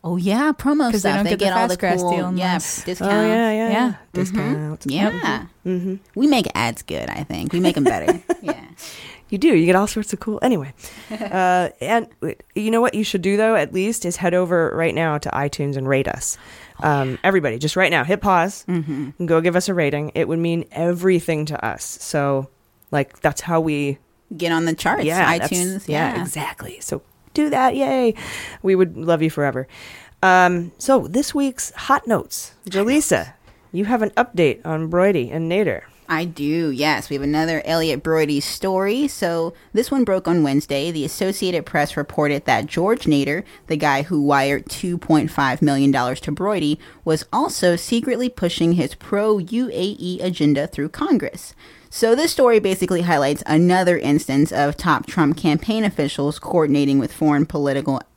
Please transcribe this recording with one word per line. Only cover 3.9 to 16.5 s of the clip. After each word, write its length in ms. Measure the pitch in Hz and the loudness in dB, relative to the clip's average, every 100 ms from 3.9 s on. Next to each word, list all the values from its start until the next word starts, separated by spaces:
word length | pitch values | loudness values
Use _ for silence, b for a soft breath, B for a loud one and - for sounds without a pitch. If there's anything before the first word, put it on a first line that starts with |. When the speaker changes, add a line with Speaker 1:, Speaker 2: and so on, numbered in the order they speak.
Speaker 1:
Mm-hmm. 280 | - _ 180 | -2 _ -4
Speaker 3:
Discounts. 680 | 185 214 233 - 151 156 - | -2 -2 -2 -2 -4 -6 -4
Speaker 1:
Yeah. 580 | 147 208 196 175 131 170 _ | 0 0 0 -4 -4 -8 _
Speaker 3:
Mm-hmm. 300 | 180 185 185 196 _ 202 | -4 -4 -4 -8 _ 0
Speaker 1:
We 100 | 285 | 4
make 220 | 262 165 - | 4 0 -2
ads 260 | 117 110 | -4 -4
good, 260 | - 73 62 | -8 -8 -6
I 140 | - | -8
think. 300 | - 82 - | -8 -6 -4
We 80 | 170 | 0
make 160 | 180 - | 0 2
'em 80 | |
better. 360 | 135 104 - 175 - | 0 2 0 -2 -2
Speaker 3:
<laughs> 140 | - | -4
Speaker 1:
Yeah. 180 | 185 - - - B B B B - | -4 -8 -10 -20 B B B B -8
Speaker 3:
You 80 | 202 | 2
do. 100 | 320 349 | 4 6
You 80 | |
get 100 | 170 | 6
all 120 | 185 208 | 4 2
sorts 260 | 220 214 | -4 -6
of 80 | 196 | -8
cool. 180 | - 214 | -6 0
Anyway, 320 | - 170 135 - - | 0 0 -4 -14 -20
Speaker 1:
<laughs> 180 | - - | -20 -14
Speaker 3:
uh, 600 | 214 202 190 180 180 175 - | -10 -4 0 2 2 0 -4
and 260 | 135 226 - _ | -2 -2 -2 _
w-, 160 | - - - | -8 -8 -10
you 160 | - 214 | -4 0
know 120 | 226 | 2
what 120 | 247 | 2
you 80 | 208 | 0
should 200 | 214 190 | -2 -2
do, 140 | 180 202 | 0 2
though, 180 | 220 220 | 2 2
at 160 | 147 | 0
least, 320 | 180 202 226 | -2 -2 -2
is 120 | 175 175 | -6 -2
head 180 | 180 | 0
over 360 | 180 180 175 160 - | 2 2 2 0 0
right 180 | 165 | -2
now 220 | 143 165 147 | 0 -2 -2
to 120 | - | -4
iTunes 460 | - 143 - 143 135 | -4 -4 -4 -4 -4
and 120 | 131 | 0
rate 180 | 135 - | 0 0
us. 300 | - - - B | -4 -8 -10 B